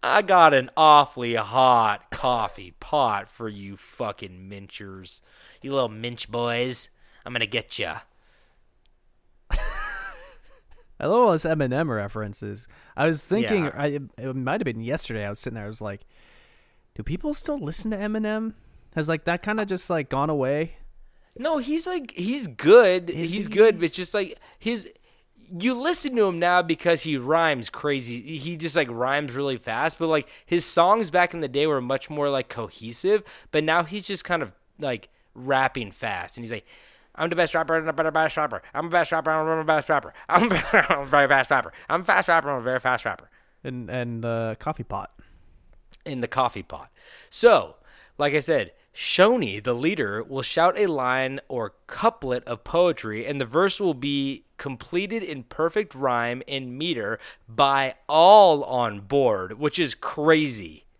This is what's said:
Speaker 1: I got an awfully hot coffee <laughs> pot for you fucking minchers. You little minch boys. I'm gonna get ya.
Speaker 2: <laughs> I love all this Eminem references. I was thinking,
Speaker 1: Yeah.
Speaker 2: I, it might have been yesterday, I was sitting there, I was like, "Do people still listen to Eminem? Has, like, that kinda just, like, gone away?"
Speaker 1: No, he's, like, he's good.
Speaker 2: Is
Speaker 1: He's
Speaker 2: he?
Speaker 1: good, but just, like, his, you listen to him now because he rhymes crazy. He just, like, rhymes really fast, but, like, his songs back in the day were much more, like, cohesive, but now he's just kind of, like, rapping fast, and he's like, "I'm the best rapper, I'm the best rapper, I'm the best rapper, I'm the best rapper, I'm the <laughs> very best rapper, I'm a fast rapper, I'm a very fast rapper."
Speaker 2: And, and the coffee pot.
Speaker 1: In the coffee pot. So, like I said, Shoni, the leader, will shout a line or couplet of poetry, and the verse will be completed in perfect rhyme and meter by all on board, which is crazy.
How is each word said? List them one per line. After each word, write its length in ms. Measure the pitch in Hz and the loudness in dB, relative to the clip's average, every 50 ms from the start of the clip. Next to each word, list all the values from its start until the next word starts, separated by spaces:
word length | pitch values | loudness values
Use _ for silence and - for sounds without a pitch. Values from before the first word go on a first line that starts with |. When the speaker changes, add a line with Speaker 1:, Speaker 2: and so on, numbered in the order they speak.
| - | 0
Speaker 1:
I 180 | 120 131 202 | 2 2 2
got 320 | 208 185 196 180 165 156 143 | 4 4 6 8 8 8 8
an 160 | 135 127 131 _ - | 6 2 0 _ 6
awfully 580 | 156 156 151 147 143 - - 127 123 117 117 | 8 10 10 8 8 6 0 -6 -4 -2 -2
hot 760 | 113 107 101 110 131 131 127 123 117 113 107 104 104 _ _ | -2 -2 0 2 4 6 6 6 6 4 2 0 -2 _ _
coffee 640 | - - - 131 123 117 110 104 - - 98 90 - | -12 -4 -2 -2 0 0 -2 -6 -8 -12 -20 -20 -20
<laughs> 40 | _ | _
pot 480 | - - - 151 139 120 104 101 98 - | -10 -4 0 0 2 2 0 -2 -6 -10
for 220 | - - 117 110 | -14 -12 -10 -10
you 260 | 104 101 98 98 98 | -10 -10 -14 -14 -14
fucking 720 | 95 - - - - 117 107 101 - - 98 90 90 92 95 | -16 -18 -20 -12 -8 -8 -8 -8 -10 -14 -16 -16 -16 -16 -16
minchers. 720 | 101 98 98 98 - - 107 98 95 95 92 90 - - _ _ _ _ - - - _ | -16 -16 -16 -18 -18 -18 -16 -16 -16 -16 -18 -20 -20 -20 _ _ _ _ -20 -20 -20 _
You 120 | - 135 139 | -10 -4 -2
little 160 | 139 127 113 | 0 0 -2
minch 400 | 107 107 113 120 120 117 - - | -4 -8 -10 -10 -8 -10 -12 -8
boys. 580 | 113 120 120 120 117 120 123 131 123 120 - - _ _ _ _ _ _ - | -6 -4 -4 -2 -2 -2 -2 -2 -4 -6 -6 -8 _ _ _ _ _ _ -16
I'm 80 | - 123 | -8 -4
gonna 120 | 120 117 104 | -4 -4 -4
get 300 | 113 117 107 - - - | -4 -8 -8 -8 -8 -8
ya. 200 | 104 85 78 - - _ _ _ _ _ _ _ _ _ _ _ _ _ _ _ _ _ _ _ _ _ _ _ _ _ _ _ _ _ | -8 -8 -8 -10 -14 _ _ _ _ _ _ _ _ _ _ _ _ _ _ _ _ _ _ _ _ _ _ _ _ _ _ _ _ _
Speaker 2:
<laughs> 20 | - - - - - - - - - - - - - - - 554 - - _ - - _ _ _ - - - _ - _ | -2 -2 -2 -2 -6 -6 -10 -10 -10 -12 -14 -14 -16 -18 -20 -20 -20 -20 _ -20 -20 _ _ _ -20 -20 -20 _ -16 _
I 80 | - 147 | -2 0
love 140 | 190 240 247 | 4 4 4
all 80 | 220 175 | 4 4
this 100 | 156 - | 2 0
Eminem 460 | 165 160 156 143 127 123 139 165 156 120 | -2 0 0 0 0 0 -2 -2 -2 -2
references. 760 | 107 101 101 - 107 107 104 101 - - 104 101 101 - - - - - - _ | -4 -4 -6 -8 -8 -8 -10 -10 -10 -10 -12 -12 -12 -16 -20 -20 -20 -20 -20 _
I 120 | - 143 160 | 0 0 0
was 180 | 165 147 - | 0 -2 -4
thinking, 400 | - 185 214 233 220 220 196 165 | -2 -2 0 0 0 0 0 0
Speaker 1:
Yeah. 60 | 143 - | -2 -4
Speaker 2:
I, 240 | - 143 147 143 143 139 120 _ - | -4 -4 -2 -2 -4 -8 -10 _ -12
it 180 | 113 135 131 | -10 -8 -6
might 260 | 131 127 131 151 220 | -4 -4 -2 -2 -2
have 40 | 240 | -2
been 140 | 143 117 113 | -4 -6 -6
yesterday, 440 | 113 117 - - - - 120 110 104 | -6 -6 -6 -6 -6 -6 -8 -6 -6
I 40 | 101 | -6
was 100 | 104 - | -8 -8
sitting 160 | - 131 117 | -10 -10 -10
there, 100 | 113 104 | -10 -10
I 20 | 107 | -12
was 140 | 110 107 | -12 -10
like, 200 | 107 104 101 101 - _ _ _ _ _ _ - _ _ _ _ _ _ _ _ _ _ _ | -10 -10 -10 -12 -14 _ _ _ _ _ _ -20 _ _ _ _ _ _ _ _ _ _ _
"Do 100 | - - | -12 -8
people 300 | - 151 180 - 302 294 | -8 -8 -6 -6 -6 -8
still 240 | - - - 294 285 | -6 -6 -6 -6 -6
listen 340 | 190 143 165 - - 220 | -6 -8 -8 -6 -6 -6
to 60 | 220 196 | -6 -4
Eminem? 560 | 202 214 214 220 214 214 214 220 220 220 214 - _ - _ - _ _ _ | -4 -4 -4 -4 -2 -2 -4 -4 -4 -6 -10 -12 _ -20 _ -20 _ _ _
Has, 140 | 160 156 151 | -4 -2 -2
like, 160 | 165 156 - | -2 -2 0
that 180 | - 170 175 - | -2 -4 -2 -2
kinda 220 | 214 214 220 214 | -4 -2 -2 -2
just, 240 | 202 185 175 - - | -4 -4 -6 -4 -2
like, 200 | 185 160 147 - | -2 -2 -2 -2
gone 200 | - 135 143 151 | -2 -2 0 0
away?" 480 | 156 147 131 127 143 147 160 165 - - - - - - - - _ _ _ _ _ - | 0 0 0 0 0 -2 -2 -4 -8 -16 -20 -20 -20 -20 -20 -20 _ _ _ _ _ -6
Speaker 1:
No, 200 | 247 311 320 294 | -4 -2 -2 -2
he's, 280 | 240 254 302 330 320 | -2 -2 -4 -4 -2
like, 260 | 370 370 349 277 233 | -4 -6 -6 -6 -8
he's 360 | - - 175 202 254 285 254 165 | -8 -6 -4 -4 -4 -4 -6 -10
good. 640 | 120 - - 151 202 240 240 190 180 185 175 170 | -10 -2 6 10 10 10 10 8 4 2 -2 -4
Speaker 2:
Is 220 | - 156 170 165 | -6 -6 -6 -4
Speaker 1:
He's 160 | 175 208 208 214 | -4 -6 -6 -4
Speaker 2:
he? 60 | 214 | 4
Speaker 1:
good, 260 | 202 214 226 214 - | 6 6 6 6 4
but 120 | 170 160 | -2 -4
just, 220 | - - 180 - - | -2 -4 -8 -4 -2
like, 260 | 208 196 175 - - _ - _ _ | -4 -4 -4 -8 -18 _ -20 _ _
his, 320 | - 220 240 220 175 - - _ _ _ _ _ _ _ _ _ - _ 180 170 | -4 -4 -4 -4 -6 -10 -16 _ _ _ _ _ _ _ _ _ -20 _ -12 -2
you 140 | 190 247 262 | -2 -2 -2
listen 420 | 240 262 320 359 - - 285 254 | 0 0 -2 -2 0 -2 -2 2
to 80 | 233 214 | 2 2
him 140 | 196 180 165 | 2 2 0
now 220 | 170 175 180 180 | 2 4 4 2
because 400 | 175 165 165 - - 175 170 160 | 2 2 -2 0 2 0 0 2
he 160 | - 160 147 135 | 0 -4 -4 -4
rhymes 520 | 120 131 156 165 165 160 147 127 113 - | 0 2 2 4 4 2 0 0 -4 -10
crazy. 680 | - - - 147 143 135 123 117 120 120 107 139 165 151 | -10 -6 -2 -2 -2 -2 -4 -6 -10 -10 -10 -10 -10 -10
He 180 | 131 165 175 | -8 -8 -8
just, 200 | 160 160 165 143 | -6 -6 -2 0
like, 120 | 170 151 120 | 0 0 0
rhymes 460 | 120 117 123 127 139 143 151 135 120 | -2 -4 -2 0 0 0 -2 -4 -6
really 220 | 131 143 139 131 113 | -4 -4 -4 -4 -6
fast, 420 | - - 110 117 143 160 - - | -6 -6 -4 -2 -2 -2 -2 -2
but, 80 | 165 160 | -2 0
like, 220 | 160 151 143 - - - _ | 0 0 -2 -4 -18 -20 _
his 180 | _ 170 175 165 | _ -2 0 0
songs 460 | - - - 170 180 208 226 220 165 | 0 4 4 6 6 6 4 2 0
back 240 | 143 180 175 175 - | 2 2 2 2 0
in 80 | 170 | -6
the 60 | 160 131 | -6 -4
day 180 | 123 139 147 156 | 0 0 0 2
were 140 | 151 135 | 0 0
much 280 | 123 123 135 131 - - | -2 -2 -4 -4 -4 -8
more, 200 | 151 147 143 143 | -6 -4 -2 -2
like, 180 | 139 135 127 _ | 0 -2 -4 _
cohesive, 760 | - 123 113 101 - - 117 113 117 - - 185 208 214 202 - - - - - | -8 -10 -10 -10 -12 -14 -14 -12 -12 -4 0 0 0 0 0 -4 -20 -20 -20 -2
but 120 | - 156 156 | -2 0 2
now 180 | 156 160 170 170 | 2 2 2 0
he's 240 | 156 185 208 190 - | -2 -6 -10 -8 -8
just 160 | 202 180 - | -8 -8 -4
kind 180 | - 180 160 | -4 -4 -4
of, 120 | 147 101 - _ _ _ _ _ | -4 -8 -12 _ _ _ _ _
like, 300 | 151 135 123 107 - _ _ _ _ _ _ | -6 -6 -6 -6 -10 _ _ _ _ _ _
rapping 580 | 120 127 131 139 131 135 127 - 135 117 101 | -14 -2 2 2 4 4 2 0 -4 -10 -10
fast, 460 | 95 - - 113 101 90 87 87 - - | -10 -8 -8 -6 -6 -6 -8 -10 -12 -14
and 80 | 120 | -10
he's 60 | 110 | -10
like, 140 | 117 104 - _ - - _ _ _ _ _ _ _ | -10 -10 -12 _ -20 -20 _ _ _ _ _ _ _
"I'm 140 | - 156 170 | -6 -4 -4
the 60 | 170 | 0
best 180 | 165 175 156 - | 0 0 2 2
rapper, 220 | 170 160 143 165 | -2 0 0 0
I'm 100 | 160 156 | -2 0
the 260 | 160 151 143 160 160 | -2 -2 0 0 0
best 260 | 151 160 160 156 - - | 2 2 0 0 0 -2
rapper, 240 | 151 151 120 92 - - _ | -2 -2 -4 -8 -12 -10 _
I'm 120 | 135 156 | -6 -6
the 40 | 170 | 0
best 200 | 165 175 165 - | 0 0 0 2
rapper, 200 | 170 160 147 160 | -2 -2 0 0
I'm 260 | 156 160 156 160 160 160 | 0 0 0 0 0 -2
the 60 | 156 | 2
best 240 | 156 156 156 143 - | 2 2 0 2 0
rapper, 240 | 160 143 - - - - - - | 0 0 0 -4 -18 -18 -6 4
I'm 180 | - 180 202 233 | 4 4 6 4
the 580 | 190 156 - - - 208 - - 175 143 139 | 0 -2 -2 2 2 2 4 4 0 -2 0
<laughs> 40 | 135 | 2
very 180 | 139 147 143 131 | 4 4 6 6
best 240 | 139 135 131 - | 6 4 4 2
rapper, 220 | 147 131 - 82 - - - _ | 2 0 0 -2 -12 -18 -6 _
I'm 120 | 147 175 | -4 -2
a 20 | 185 | 0
fast 240 | - 196 185 185 - | 2 2 2 4 4
rapper, 200 | 170 165 156 143 | 2 2 2 0
I'm 100 | 143 127 | -4 -4
a 40 | 117 | -2
very 160 | 123 127 127 | -2 -2 0
fast 240 | - 127 127 120 - | 0 0 0 0 -2
rapper." 260 | 113 98 - - _ _ _ _ _ _ _ | -6 -6 -6 -12 _ _ _ _ _ _ _
Speaker 2:
And, 280 | _ 139 127 127 117 95 | _ -10 -10 -10 -10 -8
and 340 | 120 127 123 120 117 113 113 | -6 -6 -6 -6 -6 -6 -4
the 320 | 117 117 113 113 113 107 - | -4 -4 -2 -4 -4 -6 -6
coffee 220 | - - 156 - 120 | -6 -8 -6 -8 -8
pot. 280 | - - 98 95 - _ - - _ - - - - _ - _ _ - - _ _ - - _ | -8 -8 -10 -10 -10 _ -20 -20 _ -20 -20 -20 -20 _ -20 _ _ -20 -20 _ _ -20 -18 _
Speaker 1:
In 160 | - 143 127 | -10 -8 -6
the 60 | 120 113 | -6 -4
coffee 340 | - 127 131 120 - 104 90 | 0 0 0 0 -2 -6 -14
pot. 260 | _ - - - _ _ _ _ - - - - _ | _ -14 -16 -16 _ _ _ _ -20 -20 -20 -20 _
So, 460 | - - - 240 214 147 95 78 73 _ _ - - - - _ _ _ | -8 4 6 8 8 6 4 -2 -12 _ _ -20 -20 -20 -20 _ _ _
like 160 | 147 147 143 | -2 0 0
I 60 | 151 | 0
said, 320 | 143 - 160 139 104 85 _ _ _ _ _ | 0 2 0 0 0 -2 _ _ _ _ _
Shoni, 640 | - - - - - 180 214 247 254 175 110 95 104 | -10 -6 -4 4 6 6 6 6 2 0 -4 -6 -6
the 120 | 107 127 123 | -4 -4 -4
leader, 500 | 120 131 165 208 160 131 101 101 107 113 | -2 0 -2 -2 -2 -4 -4 -4 -6 -8
will 180 | - 135 135 | -6 -8 -8
shout 380 | 123 - - 170 165 180 180 196 | -6 -4 0 2 2 2 4 2
a 80 | 208 190 | 0 0
line 540 | 165 139 127 127 127 131 131 131 135 139 - _ | 0 -2 0 0 0 0 0 -2 -4 -8 -12 _
or 240 | 127 123 113 98 _ _ _ | -8 -6 -6 -8 _ _ _
couplet 600 | - - - - 226 233 - - 131 123 123 - | -18 -12 0 0 0 0 0 -6 -4 -4 -4 -4
of 180 | - 120 113 _ | -8 -10 -10 _
poetry, 600 | - - 165 180 180 147 - - 110 107 107 117 | -4 0 2 2 2 2 -2 -6 -8 -8 -8 -6
and 160 | - 147 139 | -6 -6 -6
the 40 | 131 | -6
verse 320 | 113 117 156 185 196 185 - | -2 0 0 2 2 0 -2
will 160 | 208 180 151 | -2 -4 -2
be 520 | 127 123 143 143 139 139 139 135 - _ _ _ _ | -2 -4 -4 -2 -2 -2 -4 -6 -8 _ _ _ _
completed 640 | - 143 135 120 - - - 175 196 196 214 226 | -10 -10 -10 -12 -14 -6 -4 -4 -4 -4 -6 -6
in 220 | 196 - 156 135 120 | -6 -8 -10 -12 -12
perfect 500 | _ - - 156 165 - 214 214 208 - | _ -6 -2 -2 0 0 -2 -4 -4 -6
rhyme 480 | 131 139 135 123 120 117 120 120 127 131 - | -4 -2 0 0 0 0 -2 -4 -6 -8 -8
and 300 | 139 135 131 123 123 131 | -8 -8 -8 -8 -10 -6
meter 420 | 156 180 160 120 104 101 113 107 - - - _ _ - | -4 -4 -4 -4 -4 -6 -6 -8 -10 -18 -20 _ _ -16
by 460 | 113 113 143 139 139 139 135 131 - _ _ _ | 2 2 4 4 4 2 0 -2 -4 _ _ _
all 560 | 147 156 165 185 208 214 202 185 156 147 139 | 4 8 10 10 10 10 10 8 6 4 0
on 380 | - 123 127 120 113 104 101 | -2 -2 0 0 -2 -2 -6
board, 580 | 101 95 139 143 135 123 107 95 92 92 107 110 | -8 0 2 4 4 4 2 0 -2 -6 -8 -4
which 180 | 147 151 - - | -4 -4 -2 -2
is 160 | 170 139 - | -2 -2 -4
crazy. 920 | _ - - - - 147 156 160 156 151 143 120 107 98 80 78 - _ _ _ _ | _ -8 -10 -6 0 4 4 6 6 4 0 -4 -8 -10 -12 -16 -18 _ _ _ _